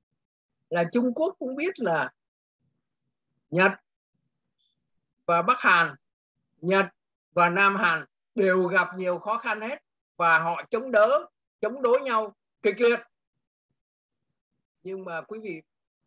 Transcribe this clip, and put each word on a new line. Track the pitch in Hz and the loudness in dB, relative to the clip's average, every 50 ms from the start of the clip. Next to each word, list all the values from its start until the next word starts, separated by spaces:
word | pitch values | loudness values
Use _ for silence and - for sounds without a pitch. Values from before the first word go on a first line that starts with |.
| _ _ _ _ _ _ _ _ _ _ _ _ _ _ | _ _ _ _ _ _ _ _ _ _ _ _ _ _
là | 165 170 170 170 | -2 -2 -2 0
Trung | - 240 247 254 233 | 0 0 0 0 0
Quốc | - 320 392 - - | -2 -2 -4 -4 -6
cũng | 302 254 262 | -8 -8 -6
biết | 285 320 381 381 311 | -4 -4 -4 -4 -2
là | 240 180 165 151 127 127 - _ _ _ _ _ _ _ _ _ _ _ _ _ _ _ _ _ _ _ _ _ _ _ _ _ _ _ | -2 -2 0 -2 -2 -6 -8 _ _ _ _ _ _ _ _ _ _ _ _ _ _ _ _ _ _ _ _ _ _ _ _ _ _ _
Nhật | 151 175 190 196 294 - _ _ _ _ _ _ _ _ _ _ _ _ _ _ _ _ _ _ _ _ _ _ _ _ _ _ _ _ _ | 0 2 2 2 0 -2 _ _ _ _ _ _ _ _ _ _ _ _ _ _ _ _ _ _ _ _ _ _ _ _ _ _ _ _ _
và | - 170 170 | 0 0 2
Bắc | 175 214 254 - | 2 0 0 2
Hàn, | - 240 185 170 165 160 139 - _ _ _ _ _ _ _ _ _ _ _ _ | 2 4 4 4 2 0 -4 -10 _ _ _ _ _ _ _ _ _ _ _ _
Nhật | - 175 190 196 190 180 - _ _ _ _ _ _ _ | -2 2 2 2 2 0 -6 _ _ _ _ _ _ _
và | _ 175 170 175 | _ 2 2 2
Nam | 170 196 202 196 196 | 4 2 2 2 2
Hàn | 196 208 170 160 160 - - _ _ _ _ _ | 2 0 0 0 -2 -6 -10 _ _ _ _ _
đều | 233 196 190 185 185 185 | 0 2 2 2 2 0
gặp | 180 185 196 - - 185 | 2 2 0 0 0 -4
nhiều | 185 185 180 180 170 | -6 -4 -4 -4 -4
khó | - 208 226 | -4 -4 -6
khăn | 262 - 240 208 214 | -4 -4 -6 -6 -6
hết | 214 233 285 - _ _ _ _ _ _ _ | -6 -10 -10 -12 _ _ _ _ _ _ _
và | - 170 170 160 156 | -2 2 2 4 2
họ | 160 165 165 - - - | 2 -2 -4 -6 -6 -4
chống | - 226 254 262 | -4 -4 -2 0
đỡ, | 233 208 214 233 285 311 349 - _ _ _ _ _ _ | 4 4 4 4 4 0 -2 -6 _ _ _ _ _ _
chống | - 214 240 277 | -6 -6 -4 -2
đối | 254 240 247 277 | 0 2 2 2
nhau | 277 262 233 220 220 214 - _ _ _ _ _ | 0 -2 -2 -2 -4 -4 -10 _ _ _ _ _
kịch | - 208 196 226 | -2 -2 0 2
liệt. | 240 233 240 226 - _ _ _ _ _ _ _ _ _ _ _ _ _ _ _ _ _ _ _ _ _ _ _ _ _ _ _ _ _ _ _ _ _ _ _ - | 2 2 2 0 -4 _ _ _ _ _ _ _ _ _ _ _ _ _ _ _ _ _ _ _ _ _ _ _ _ _ _ _ _ _ _ _ _ _ _ _ -14
Nhưng | 185 190 190 190 | -12 -12 -10 -10
mà | 175 165 160 | -10 -10 -12
quý | 151 - 214 220 220 | -10 -12 -14 -14 -12
vị | 202 165 160 - _ _ _ _ _ _ _ _ | -12 -12 -12 -14 _ _ _ _ _ _ _ _